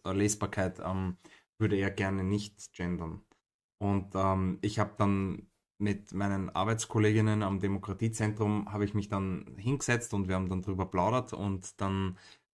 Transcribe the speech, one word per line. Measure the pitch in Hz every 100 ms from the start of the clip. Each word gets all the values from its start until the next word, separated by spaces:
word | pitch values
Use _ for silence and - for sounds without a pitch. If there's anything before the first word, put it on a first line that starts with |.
| 98
äh, |
Lesbarkeit, | 98 104 104 98 104 92 90 -
ähm, | 95 95 90 - - _ -
würde | 110 98
er | 98
gerne | 98 98 98
nicht | 92 104 104 - -
gendern. | - 87 87 82 85 - _ _ _ _ _
Und, | 101 98 95 95
ähm, | 95 95 92 90
ich | 104 110
hab | 104 -
dann | 101 98 95 - - _ _ -
mit | 101 101 -
meinen | 95 101 98 90
Arbeitskolleginnen | - 101 113 - 117 107 110 110 107
am | 98 98
Demokratiezentrum, | 98 98 101 98 113 110 107 107 107 104 101
hab | 101
ich | 101
mich | 104 98
dann | 98 95 92 - 62
hingesetzt | 107 139 - 117 -
und | 101 92
wir | 92
haben | 92
dann | 92
drüber | 90 92 92
plaudert | 92 92 127 -
und | - 98 95 - -
dann | 98 98 95 92 - - _